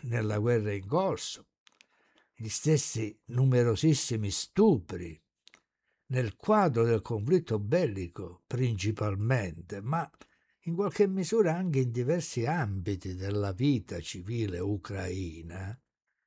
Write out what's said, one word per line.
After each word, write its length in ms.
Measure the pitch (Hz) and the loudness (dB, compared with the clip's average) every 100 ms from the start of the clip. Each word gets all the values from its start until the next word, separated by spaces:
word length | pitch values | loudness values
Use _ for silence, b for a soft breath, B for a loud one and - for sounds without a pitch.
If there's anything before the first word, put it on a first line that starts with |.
nella 360 | 123 117 107 107 | -4 -2 0 0
guerra 340 | 113 120 104 | 2 2 2
in 140 | 101 98 | -4 -2
corso, 600 | 156 190 131 - - - _ _ b b b b b b - | 0 0 -2 -6 -12 -16 _ _ b b b b b b -14
gli 120 | 110 | -6
stessi 680 | - 147 151 - 113 110 - - | -2 2 2 2 -4 -6 -8 -4
numerosissimi 1040 | 123 135 127 120 107 160 143 - 117 101 | 2 4 6 4 4 4 4 0 -2 -2
stupri 880 | - - - 220 131 - 87 85 80 _ _ - - _ _ _ _ - | -4 -2 4 4 4 0 -10 -10 -14 _ _ -20 -20 _ _ _ _ -4
nel 300 | 127 117 - | -2 -2 -4
quadro 480 | - 214 180 113 | 2 4 4 4
del 180 | 117 110 | 4 2
conflitto 560 | - 113 113 180 165 107 | 0 -4 2 2 2 -2
bellico 840 | 104 170 151 98 87 - 90 - - | 0 0 0 -2 -8 -10 -12 -14 -6
principalmente, 1300 | 123 127 104 101 110 104 98 110 131 95 80 85 101 | 0 0 0 -2 0 -2 0 0 0 -2 -8 -10 -10
ma 280 | 107 165 151 _ b b b b 165 | -4 -4 -4 _ b b b b -6
in 80 | |
qualche 320 | 170 196 - 202 | -2 -2 2 2
misura 480 | 190 175 226 180 | 2 0 4 4
anche 260 | 170 185 135 | 2 0 2
in 120 | 123 | 2
diversi 540 | 117 123 170 - 120 117 | 0 0 0 -2 -2 -2
ambiti 680 | 170 113 95 92 98 95 | 0 -2 -4 -4 -4 -6
della 380 | 92 95 104 101 | -6 -4 -2 -2
vita 480 | 95 139 123 - 87 | 0 2 2 0 -8
civile 580 | - 95 92 117 104 87 | -8 -10 -6 -4 -2 -2
ucraina, 1200 | 95 104 - 98 90 92 90 80 82 90 98 120 _ _ _ _ | -2 -4 -4 -6 -4 -4 -6 -8 -12 -10 -10 -12 _ _ _ _